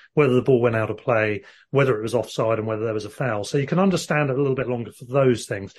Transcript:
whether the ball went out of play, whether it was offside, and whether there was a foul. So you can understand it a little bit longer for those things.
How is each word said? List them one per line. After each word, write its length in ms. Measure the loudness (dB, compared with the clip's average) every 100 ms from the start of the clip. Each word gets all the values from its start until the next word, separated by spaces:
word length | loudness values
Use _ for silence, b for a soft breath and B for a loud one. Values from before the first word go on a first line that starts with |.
| b
whether 200 | 0 4
the 80 | 4
ball 200 | 4 4
went 140 | 4 2
out 120 | -2
of 80 | -4
play, 460 | 0 0 0 -4 B B B
whether 260 | 0 2 0
it 40 |
was 140 | 0 -2
offside, 420 | -2 -2 0 0
and 100 | -2
whether 160 | -4 -4
there 80 |
was 120 | -4 -8
a 40 |
foul. 340 | -6 -4 -4
So 140 | -2 -4
you 100 | 0
can 120 | 2
understand 500 | 2 0 0 0 0
it 80 | 0
a 40 |
little 140 | 0 0
bit 120 | -2
longer 220 | -4 -6
for 120 | -12 -4
those 400 | 2 4 2 -2
things. 280 | -8 -8